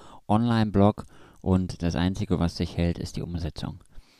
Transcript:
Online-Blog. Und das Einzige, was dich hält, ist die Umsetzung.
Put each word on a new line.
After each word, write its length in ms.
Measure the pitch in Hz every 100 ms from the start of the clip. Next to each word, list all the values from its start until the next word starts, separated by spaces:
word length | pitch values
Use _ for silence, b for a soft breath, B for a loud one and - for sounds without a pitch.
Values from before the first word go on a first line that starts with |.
| b b -
Online-Blog. 760 | 107 120 113 107 98 101 - - b b b
Und 400 | - 92 90 -
das 140 | 90 69
Einzige, 420 | 90 98 104 82
was 160 | 85
dich 240 | - 87 -
hält, 200 | 85 82
ist 180 | - -
die 60 |
Umsetzung. 580 | 78 85 80 - - 92 - - - _